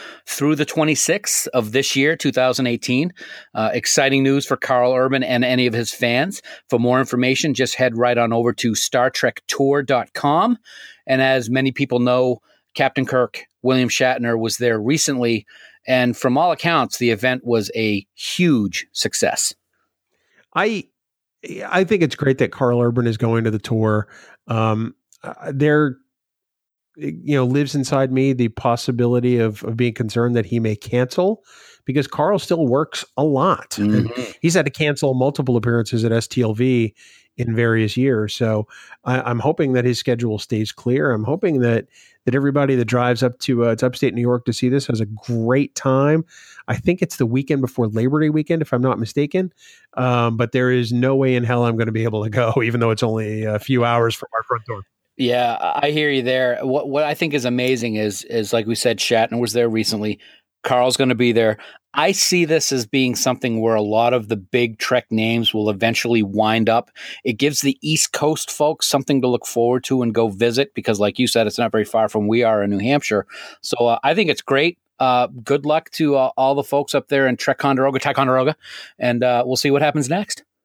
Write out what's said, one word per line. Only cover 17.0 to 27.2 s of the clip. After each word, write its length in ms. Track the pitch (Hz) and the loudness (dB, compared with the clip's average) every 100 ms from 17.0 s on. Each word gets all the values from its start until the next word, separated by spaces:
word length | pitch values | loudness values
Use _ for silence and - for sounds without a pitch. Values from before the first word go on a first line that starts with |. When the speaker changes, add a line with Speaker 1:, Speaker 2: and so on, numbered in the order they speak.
| 120 | 0
Speaker 1:
event 340 | 110 127 127 120 | 0 0 -2 -2
was 260 | 113 101 | -2 -2
a 320 | 113 110 104 - - | -4 -2 -2 -6 -14
huge 720 | - - 175 131 101 - - | -10 0 2 2 0 -4 -10
success. 640 | - - - - - - - _ _ _ _ _ _ _ _ _ 156 | -6 -4 -2 -2 -2 -6 -6 _ _ _ _ _ _ _ _ _ -2
Speaker 2:
I, 320 | 208 214 - _ _ _ _ _ - - - | -2 -2 -8 _ _ _ _ _ -16 -12 -4
I 160 | 180 | 0
think 180 | 185 208 | 2 2
it's 140 | 160 - | 0 0
great 240 | 139 135 | 0 2
that 120 | 123 | 0
Karl 300 | - 127 120 | 0 0 2
Urban 240 | 120 120 120 | 2 2 0
is 120 | 110 | 0
going 260 | 117 113 | 0 2
to 80 | 113 | 0
the 80 | 107 | -2
tour. 480 | - 113 110 107 104 - - - - | -2 0 2 0 -2 -10 -20 -20 -6
Um, 480 | 113 110 110 113 - _ _ | 0 0 0 -4 -8 _ _
uh, 280 | - - - | -16 -14 -8
there, 440 | 139 147 151 147 127 _ _ _ _ _ _ _ _ _ - | 0 2 4 2 -2 _ _ _ _ _ _ _ _ _ -12
you 380 | 151 156 | -10 -8